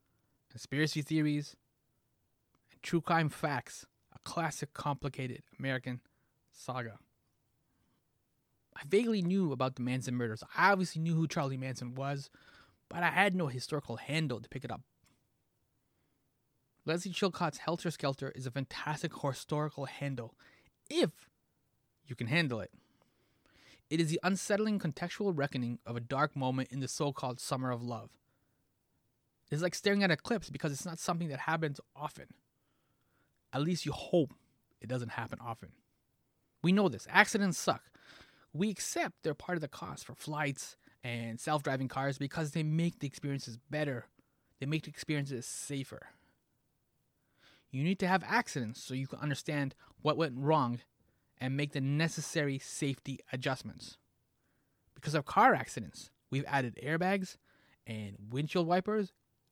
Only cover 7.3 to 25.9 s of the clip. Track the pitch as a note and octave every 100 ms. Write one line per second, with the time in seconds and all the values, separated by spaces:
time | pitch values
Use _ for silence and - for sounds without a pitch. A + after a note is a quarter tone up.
7.3 | _ _ _ _ _ _ _ _ _ _
8.3 | _ _ _ _ - C#3+ G3 A#3 G#3+ F3
9.3 | G3 F3 B2+ C3 C3 B2 B2+ B2 B2 A#2+
10.3 | A2 - - F#3 G3 F3+ D#3+ E3 D#3+ D#3+
11.3 | - C#3 C3 C3 B2 B2 B2+ C#3 C#3+ C3+
12.3 | - - - - _ - E3 F3 D#3 G3+
13.3 | F#3 D#3 B2 - D3 - A2+ - D3+ D#3
14.3 | A2+ A2+ C3+ C3 G2+ - _ _ _ _
15.3 | _ _ _ _ _ _ _ _ _ _
16.3 | _ _ _ _ _ D3+ E3+ F#3+ F3 G3
17.3 | - E3 - - E3+ F3 - C#3+ C3+ C3+
18.3 | - B2+ C#3 C3+ - - D3+ D#3+ - C#3+
19.3 | B2+ - D3+ D3+ - C#3 - C#3+ C3 A2+
20.3 | - - - _ _ - D#4+ G#3+ - -
21.3 | _ _ _ _ _ _ _ - B2 A2+
22.3 | D#3+ D3+ A2+ F#2 - _ _ _ _ _
23.3 | _ _ _ - - - E3 D#3+ D#3+ F3+
24.3 | G3 - G3+ G#3+ G#3 E3 - F3 - G3+
25.3 | D#3 C#3 C3 A#2+ A#2+ -